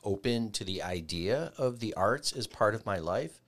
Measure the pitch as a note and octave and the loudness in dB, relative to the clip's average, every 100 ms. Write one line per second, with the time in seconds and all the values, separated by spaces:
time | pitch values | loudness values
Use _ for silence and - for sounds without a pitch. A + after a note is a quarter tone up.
0 | G#2 G2 B2 A#2 A2+ - F#2+ F#2 F2+ F#2 | -4 -2 0 0 0 -4 -4 -4 -2 -4
1 | D#2+ E2+ F2+ C3+ E3 - C3 A#2+ A2+ - | -4 -2 0 0 -2 -2 -2 0 -4 2
2 | G2 C#3 - C#3+ A2 - G#2+ A2 G#2+ F#2+ | 4 4 0 -4 -4 2 4 4 0 -2
3 | D#2+ G#2+ D#3+ - | 0 0 -2 -8